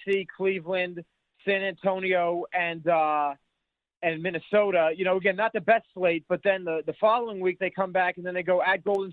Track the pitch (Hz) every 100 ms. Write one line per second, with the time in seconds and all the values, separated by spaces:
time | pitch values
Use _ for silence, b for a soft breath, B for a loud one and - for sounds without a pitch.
0 | 196 196 170 - 190 190 165 185 180 170
1 | 165 _ _ _ 196 196 196 165 196 190
2 | 185 180 170 175 170 180 170 165 160 165
3 | 156 151 143 139 _ _ _ _ _ _
4 | 175 160 180 160 - 208 202 180 160 165
5 | 185 190 196 185 220 220 170 226 - 185
6 | 180 165 - 180 202 190 175 160 147 -
7 | 214 233 233 196 185 175 185 190 190 185
8 | 180 180 180 180 170 180 180 190 202 196
9 | 190